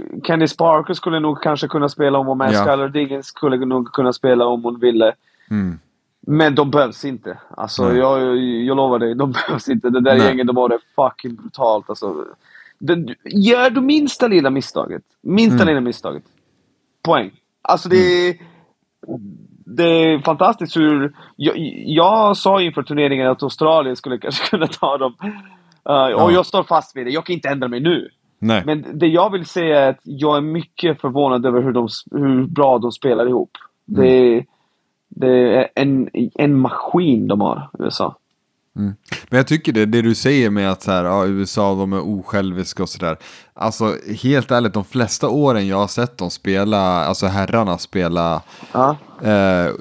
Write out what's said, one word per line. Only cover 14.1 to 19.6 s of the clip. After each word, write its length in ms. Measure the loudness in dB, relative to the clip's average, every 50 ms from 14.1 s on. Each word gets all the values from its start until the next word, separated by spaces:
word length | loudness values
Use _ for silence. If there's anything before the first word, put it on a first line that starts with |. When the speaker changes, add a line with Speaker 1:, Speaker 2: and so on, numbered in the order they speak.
| -2 -2 0 2
Speaker 1:
lilla 220 | 4 4 4 2
misstaget, 540 | 0 -2 -4 -6 -6 -6 -6 -6 -8 -12 -14 _ _ _
minsta 340 | -6 -2 2 2 4 4 4
Speaker 2:
Mm. 120 | 4 4 2
Speaker 1:
lilla 140 | 2 0
misstaget, 420 | 0 -4 -6 -6 -8 -10 -10 -10 -14 _ _ _ _ _ _ _ _ _ _ _ _ _ _ _ -2
poäng. 260 | 0 0 0 0 -4 -10 _ _ _ _ _
Alltså, 280 | 0 0 0 0 2 2
det 60 | 4 4
Speaker 2:
Mm. 320 | 4 4 2 2 0 0
Speaker 1:
är 240 | -2 -4 -10 -20 _ _ _ _ _ _ _ _ _ _ -16 -14 -14 -12 -14 -16 -20 -20 -20 -20 _ _